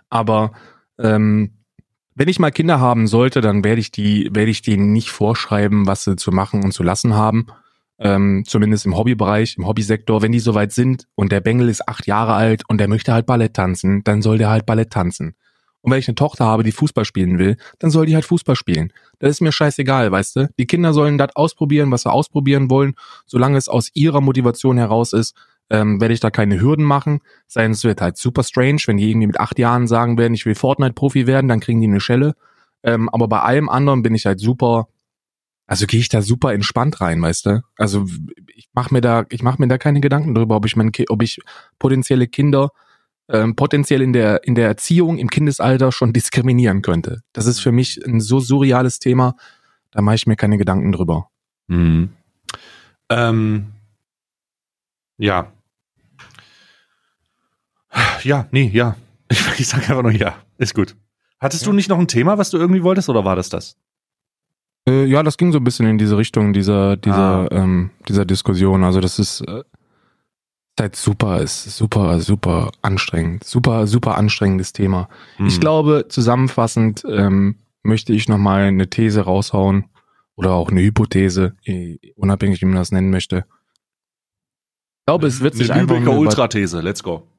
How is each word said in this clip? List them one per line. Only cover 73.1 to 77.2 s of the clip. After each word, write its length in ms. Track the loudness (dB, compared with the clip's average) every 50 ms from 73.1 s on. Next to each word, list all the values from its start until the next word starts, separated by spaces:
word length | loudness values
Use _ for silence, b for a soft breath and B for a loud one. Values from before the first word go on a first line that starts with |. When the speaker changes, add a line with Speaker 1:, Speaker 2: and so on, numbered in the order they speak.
| -4 -4 -2 -4 -4 -8 -8
Speaker 1:
Super, 420 | -6 -2 0 0 2 2 0 0
super 300 | 0 0 0 0 0 0
anstrengendes 560 | 0 0 0 0 0 0 0 0 0 -2 -6
Thema. 380 | -6 -2 -2 0 0 -2 -4 -6 B B B B B B
Speaker 2:
Mhm. 100 | -2 0
Speaker 1:
Ich 120 | 0 2
glaube, 460 | 2 2 2 2 2 2 2 0 0 -2
zusammenfassend, 960 | -2 -2 0 2 2 2 0 0 0 -2 -2 -2 0 0 0 0 -2 -4 -8 -4
ähm, 480 | -2 0